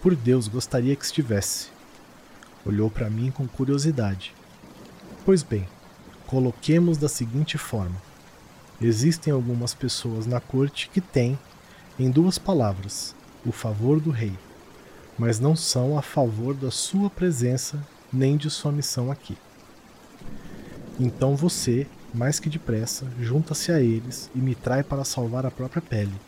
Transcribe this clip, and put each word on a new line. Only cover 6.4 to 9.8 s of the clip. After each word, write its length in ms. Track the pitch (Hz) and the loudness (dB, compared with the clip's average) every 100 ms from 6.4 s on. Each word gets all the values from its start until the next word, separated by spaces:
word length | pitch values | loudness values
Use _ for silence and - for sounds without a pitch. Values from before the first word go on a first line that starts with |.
| 127 - - 160 175 156 | 2 0 2 4 6 4
da 120 | 147 | 0
seguinte 500 | - 117 127 156 147 | -2 -2 0 0 -2
forma. 380 | - 113 90 90 - - - - - - - - | -4 -4 -4 -6 -10 -20 -20 -20 -20 -20 -20 -2
Existem 500 | 117 110 143 165 - | 2 4 4 2 2
algumas 440 | 139 120 120 117 | 0 0 -2 -2
pessoas 520 | - | -4